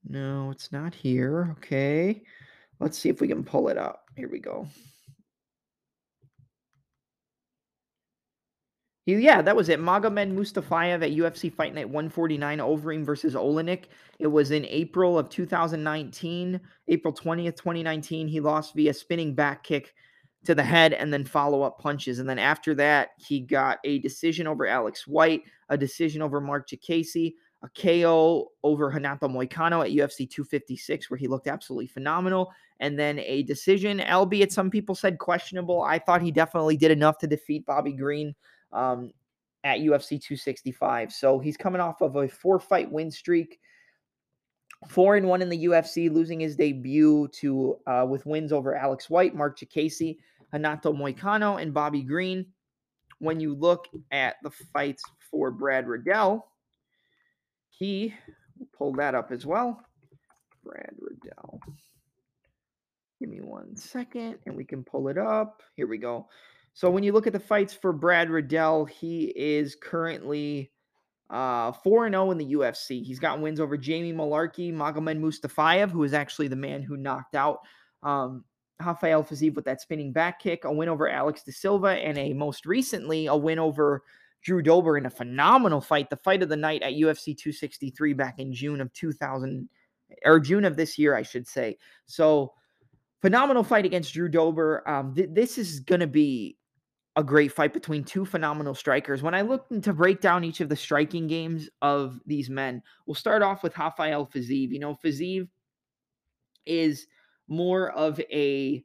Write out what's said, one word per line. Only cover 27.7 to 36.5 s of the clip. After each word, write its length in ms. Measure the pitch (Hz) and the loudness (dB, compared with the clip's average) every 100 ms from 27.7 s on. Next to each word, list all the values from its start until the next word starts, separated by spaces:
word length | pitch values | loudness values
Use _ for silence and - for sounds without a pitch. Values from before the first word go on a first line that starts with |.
K 340 | - 196 170 | -4 2 4
O 460 | 170 165 160 165 - _ | 6 6 6 4 -2 _
over 280 | 147 147 147 | 0 2 0
Renato 360 | 147 139 139 143 | -2 -4 -4 -4
Moicano 560 | 127 127 165 165 170 | -2 -4 -2 0 2
at 100 | 123 | 0
U 120 | 147 | 2
F 80 | 143 | 0
C 140 | - 131 | -2 -10
two 180 | - | -8
fifty-six, 680 | 139 147 - 127 - 156 - | -6 -6 -6 -12 -6 -8 -6
where 80 | 131 | -8
he 100 | 131 | -4
looked 180 | 131 139 | -4 -4
absolutely 400 | 151 - - 127 | -8 -8 -10 -10
phenomenal, 680 | - 139 165 185 185 185 - _ _ | -8 -4 -2 0 0 -2 -6 _ _
and 180 | 143 143 | -4 -2
then 200 | 147 147 | -2 -2
a 220 | - 135 | -4 -2
decision, 600 | 135 147 - 196 202 202 | -2 -2 2 2 2 -2
albeit 500 | - 180 190 202 196 | 2 2 4 4 2
some 180 | - 190 | 2 0
people 240 | 214 208 | -2 -4
said 240 | 185 202 170 | -2 -2 -2
questionable. 640 | - 175 - 185 180 175 | -2 -2 -2 -8 -2 0
I 160 | 165 165 | 2 0
thought 240 | - 175 | 4 2
he 80 | 170 | 4
definitely 460 | 156 160 | 2 2